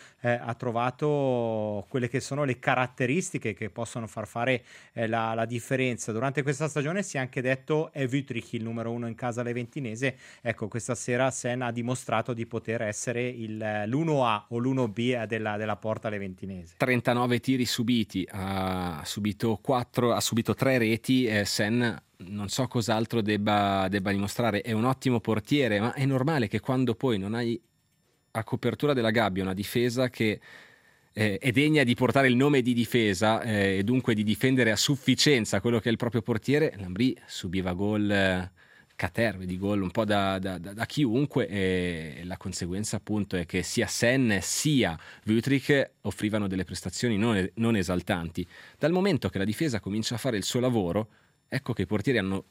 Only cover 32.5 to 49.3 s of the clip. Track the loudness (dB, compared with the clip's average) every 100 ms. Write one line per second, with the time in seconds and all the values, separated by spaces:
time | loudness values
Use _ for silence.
32.5 | 4 2 2 2 2 2 2 2 2 0
33.5 | 2 2 2 2 0 2 0 2 2 2
34.5 | 4 4 2 2 0 2 4 4 4 2
35.5 | 0 2 0 2 0 0 -2 -2 -2 0
36.5 | 0 0 -4 -8 0 0 0 -10 -10 -4
37.5 | -2 -2 0 0 0 2 4 4 2 -2
38.5 | _ -20 -20 _ -8 -6 0 0 0 -6
39.5 | -4 0 0 0 0 2 2 2 0 -4
40.5 | -6 -10 -8 -6 0 2 2 0 0 -2
41.5 | 0 0 2 0 -4 -8 -10 -10 -10 -10
42.5 | -8 -6 -6 -4 -6 -4 -4 -2 -4 -2
43.5 | -2 -2 0 0 2 2 4 4 2 0
44.5 | -2 2 2 2 0 -10 -10 0 2 2
45.5 | 0 2 2 2 _ -8 -4 -2 0 0
46.5 | -2 -4 -6 -8 -2 0 2 2 2 0
47.5 | 0 2 2 2 -2 0 -2 -2 -6 -8
48.5 | -10 -20 -2 0 2 2 2 0